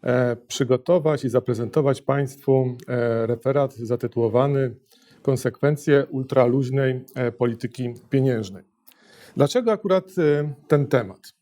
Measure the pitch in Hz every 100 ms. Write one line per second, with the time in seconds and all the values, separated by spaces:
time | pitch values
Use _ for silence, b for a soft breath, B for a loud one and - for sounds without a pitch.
0 | 127 123 123 117 _ - 123 127 - 175
1 | 156 147 131 123 - 113 117 - 139 131
2 | - 139 135 - - 135 127 123 - 123
3 | 120 113 113 113 131 139 135 - 117 120
4 | 117 - 117 120 139 139 131 107 _ b
5 | b b - 131 127 - 143 147 - 139
6 | 135 135 131 131 120 131 127 135 131 127
7 | 127 - 123 117 120 117 117 - 123 117
8 | _ 139 131 117 98 95 _ _ _ B
9 | B B B - 143 247 226 214 196 190
10 | 185 - 156 147 147 139 _ 147 143 127
11 | 98 95 - _